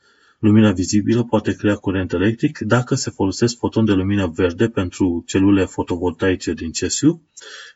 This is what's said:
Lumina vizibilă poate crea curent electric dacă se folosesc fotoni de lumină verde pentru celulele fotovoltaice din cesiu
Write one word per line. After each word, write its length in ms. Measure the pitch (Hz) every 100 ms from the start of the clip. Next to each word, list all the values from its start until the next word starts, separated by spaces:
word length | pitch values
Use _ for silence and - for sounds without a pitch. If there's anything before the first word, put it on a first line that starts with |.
| _ _ _ -
Lumina 340 | 107 107 107
vizibilă 520 | 90 90 104 101 113
poate 280 | 117 110 107
crea 200 | 95 104
curent 380 | 101 - 95 90
electric 460 | 87 98 117 147 -
dacă 360 | 107 120 123
se 160 | 135 -
folosesc 480 | - 98 - 120 -
fotoni 280 | 101 - 110
de 60 |
lumină 340 | 95 95 101 92
verde 420 | 80 92 85 113
pentru 540 | 110 90 - 95 85 -
celulele 380 | 98 98 98
fotovoltaice 880 | 92 - 92 90 90 82 95 90 -
din 200 | 80 82
cesiu 500 | - 90 - 143 170 _ - - - -